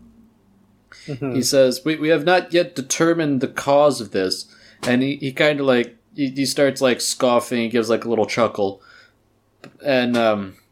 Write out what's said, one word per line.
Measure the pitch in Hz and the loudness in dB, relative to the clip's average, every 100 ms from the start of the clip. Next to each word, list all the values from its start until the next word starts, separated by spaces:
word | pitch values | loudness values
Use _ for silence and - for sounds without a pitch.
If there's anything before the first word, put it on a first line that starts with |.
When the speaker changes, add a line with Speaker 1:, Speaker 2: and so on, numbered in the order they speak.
| - _ _ _ _ _ _ _ _ - - | -20 _ _ _ _ _ _ _ _ -18 -14
Speaker 1:
Mm-hmm. | 135 139 | -8 -4
Speaker 2:
He | 127 | -2
says, | 123 139 131 120 | 0 4 4 2
"We, | 151 156 | -4 -2
we | 151 | 0
have | 160 | 0
not | 151 180 180 | 2 0 2
yet | 170 175 - | 0 0 -4
determined | 135 - 165 165 156 135 | -6 0 2 2 0 0
the | 127 | -2
cause | - - 143 147 123 | -4 2 4 4 2
of | 104 | -4
this." | 101 92 - - - - _ | -4 -2 -4 -8 -20 -20 _
And | - 123 | -2 0
he, | 135 143 | -2 -4
he | 139 | -6
kinda, | 131 151 147 | 0 0 2
like, | 139 123 117 - _ | 2 2 0 -8 _
he, | - 139 | -6 -4
he | 135 135 | -2 -4
starts, | - 139 135 | 0 0 2
like, | 135 117 | 0 0
scoffing, | - - 127 120 120 123 | -2 -2 0 2 0 -4
he | 113 | -2
gives, | 120 110 | -2 0
like, | 113 | -2
a | 117 | 0
little | 110 104 | -2 -2
chuckle. | - 110 - 98 92 _ - _ _ _ _ _ _ - - | 0 -2 0 -4 -6 _ -20 _ _ _ _ _ _ -20 -10
And, | 147 131 123 120 | -2 0 0 2
um, | 113 104 95 98 _ | 2 0 -4 -14 _